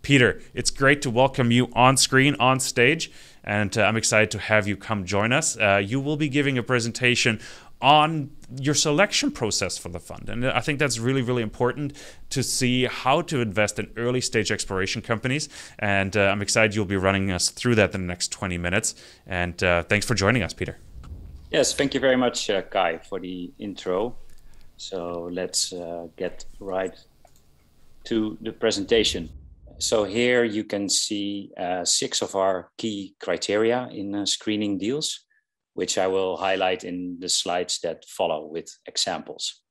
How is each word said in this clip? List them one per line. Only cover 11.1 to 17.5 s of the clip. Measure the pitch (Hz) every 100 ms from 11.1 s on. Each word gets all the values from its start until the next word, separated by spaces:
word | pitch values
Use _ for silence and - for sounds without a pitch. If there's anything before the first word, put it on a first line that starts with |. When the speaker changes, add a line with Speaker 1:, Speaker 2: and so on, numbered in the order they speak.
| 135
Speaker 1:
really | 120 123
important | 110 - 123 131 143 - - - -
to | 139
see | 117 - 123 127
how | 123 - 127 151
to | 170 143
invest | 117 101 104 -
in | 95 110
early | 120 127
stage | - 113 98
exploration | 107 - 95 95 117
companies. | - 110 127 139 - - - -
And, | 107 98 95 104
uh, |
I'm | 98 101
excited | 101 113 110 101
you'll |
be | 95 98
running | 95 98 98
us | 90
through | -